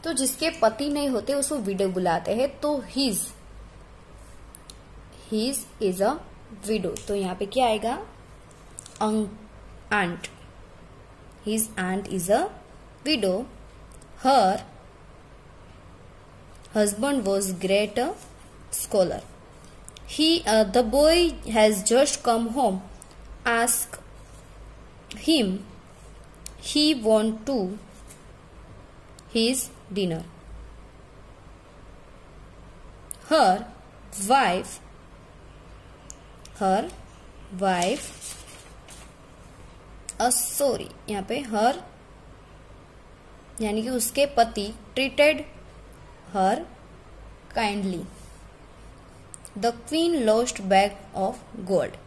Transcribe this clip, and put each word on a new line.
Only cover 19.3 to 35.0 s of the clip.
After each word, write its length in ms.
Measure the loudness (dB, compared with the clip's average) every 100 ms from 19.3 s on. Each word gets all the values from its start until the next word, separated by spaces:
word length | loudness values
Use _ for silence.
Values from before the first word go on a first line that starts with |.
| -20 -20 -20 -20 -20 -20 -18 -10
He, 360 | 2 4 4 4
uh, 180 | 4
the 200 | 4 2
boy 480 | 2 4 6 6 4 0 -2
has 320 | 4 4 4
just 400 | 2 4 4 2
come 260 | 0 0 0
home। 320 | 0 0 0 -8 -18 -20 -20 -18 -6 0
Ask 540 | 2 2 2 -2 -8 -18 -20 -20 -20 -20 -20 -20 -20 -20 -20 -18 -6
him, 440 | 2 2 2 -2 -10 -20 -20 -20 -20 -20 -20 -18 -18 -12
he 340 | -2 2 2 2
want 500 | 4 4 2 -4 -4
to 320 | -2 -2 -6 -16 -20 -20 -20 -20 -20 -20 -20 -20 -20 -20 -20 -20 -20 -4 0
his 340 | 2 0 -4 -12 -10
dinner। 300 | -4 -2 -4 -8 -18 -18 -18 -18 -20 -20 -20 -20 -20 -20 -20 -20 -20 -20 -20 -20 -20 -20 -20 -20 -20 -20 -20 -20 -20 -20 -20 -18 -18 0
Her 380 | 6 6 4 -2 -18 -20 -20 -14 -8 2
wife, 520 | 4 4 0 -4 -14 -18 -20